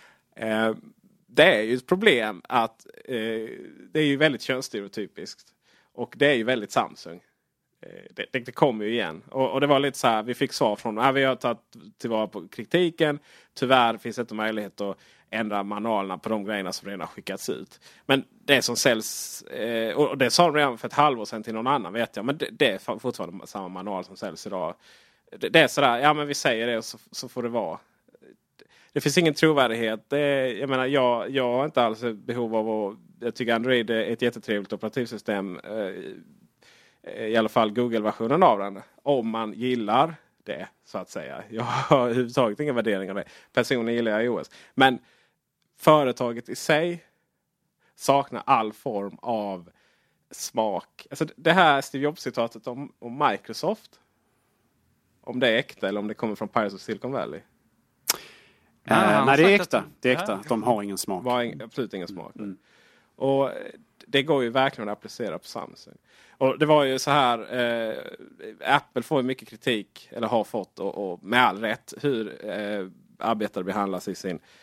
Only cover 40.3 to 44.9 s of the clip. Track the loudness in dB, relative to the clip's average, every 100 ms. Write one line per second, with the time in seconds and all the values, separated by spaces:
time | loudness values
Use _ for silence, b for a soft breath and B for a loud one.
40.3 | _ -10 -10 -10 _ _ -10 -10 -10 -10
41.3 | -12 -12 -6 -4 -2 4 4 4 0 0
42.3 | 2 0 0 -2 0 0 0 -2 -6 -8
43.3 | b b -2 0 0 0 0 0 0 0
44.3 | -2 -6 b b 4 4